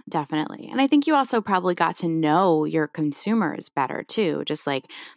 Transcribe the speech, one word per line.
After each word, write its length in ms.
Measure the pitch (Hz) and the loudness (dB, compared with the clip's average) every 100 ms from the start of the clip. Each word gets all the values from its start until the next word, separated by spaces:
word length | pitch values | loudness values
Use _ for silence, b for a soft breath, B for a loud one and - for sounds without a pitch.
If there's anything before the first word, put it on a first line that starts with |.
| - | -6
definitely. 600 | 160 147 156 151 - - | -4 -2 -4 -4 -8 -6
And 80 | 247 | 0
I 80 | 269 | 4
think 200 | 294 285 | 4 4
you 80 | 294 | 2
also 260 | 262 240 | 2 0
probably 340 | - 190 180 180 | 0 0 2 2
got 220 | 165 175 | 0 0
to 100 | 170 | -2
know 560 | 160 156 160 190 160 | 0 4 4 4 4
your 240 | 151 160 151 | 2 0 -2
consumers 800 | - 151 143 - 226 170 - - | -2 -4 -2 -2 0 0 -4 -6
better 380 | - 131 - - | -4 -2 -4 -6
too, 360 | - 190 147 143 | -2 0 -2 -4
just, 200 | 151 - | -4 -2
like, 200 | 135 - B B | -4 -6 B B